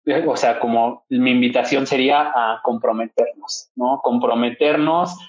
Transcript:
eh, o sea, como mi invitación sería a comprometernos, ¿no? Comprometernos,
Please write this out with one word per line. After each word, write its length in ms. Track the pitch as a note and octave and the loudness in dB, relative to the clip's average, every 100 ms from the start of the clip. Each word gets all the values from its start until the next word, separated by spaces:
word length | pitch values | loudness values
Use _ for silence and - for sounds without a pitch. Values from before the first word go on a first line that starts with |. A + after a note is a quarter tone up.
eh, 200 | D3+ C#3 D#3+ | -2 0 0
o 100 | A#2+ | 0
sea, 220 | A#2+ A2 | 0 0
como 460 | A#2+ A#2 A#2 A#2+ - | 0 0 0 -2 -4
mi 220 | B2+ B2+ | 0 2
invitación 560 | B2 B2 B2 A#2+ C#3 C3+ | 2 2 0 0 -2 0
sería 460 | C3+ C3 C#3+ D3 | 0 2 2 2
a 260 | B2 A2+ A2+ | 0 -2 -2
comprometernos, 1040 | - A2+ A#2+ A2 A2+ - G2+ - - - - - | -4 -2 -2 -2 -4 -2 -2 -4 -12 -14 -12 -6
¿no? 240 | B2 C3+ | -2 0
Comprometernos, 1120 | B2+ A#2+ B2 A#2 A#2+ A#2+ D3+ D3+ D#3 E3 F3 - | 0 0 0 0 0 0 2 2 2 0 -2 -6